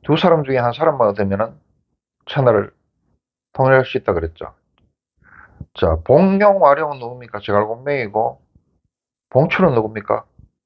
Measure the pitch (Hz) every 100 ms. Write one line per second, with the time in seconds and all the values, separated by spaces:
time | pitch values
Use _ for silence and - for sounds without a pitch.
0 | - 156 185 165 135 131 120 120 165 139
1 | 110 101 98 98 117 - _ _ _ _
2 | _ _ - - 127 107 104 _ _ _
3 | _ _ _ _ _ - 131 131 131 120
4 | - 98 98 _ - _ _ _ _ _
5 | _ _ _ - - _ - - 87 80
6 | - 139 190 196 208 196 151 143 151 135
7 | 117 123 120 104 107 101 107 117 135 143
8 | 107 110 123 - _ _ _ _ _ _
9 | _ _ _ 127 165 - 180 120 107 107
10 | 101 110 - _ _ _